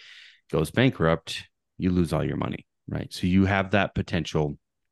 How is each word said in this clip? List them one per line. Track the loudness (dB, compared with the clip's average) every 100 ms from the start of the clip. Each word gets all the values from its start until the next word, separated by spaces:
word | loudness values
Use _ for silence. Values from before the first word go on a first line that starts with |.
| -20 -20 -20 _ _
goes | -2 0
bankrupt, | 2 2 2 0 0 -4 -12 -14 _ _ -4
you | 0
lose | 2 2
all | 0
your | -2 -4
money, | -6 -8 -14 _ -10
right? | -8 -8
So | -4 2
you | 4 4
have | 2 2
that | 0 0 -2
potential | -4 -4 -2 -2 -2 -4 _ _ _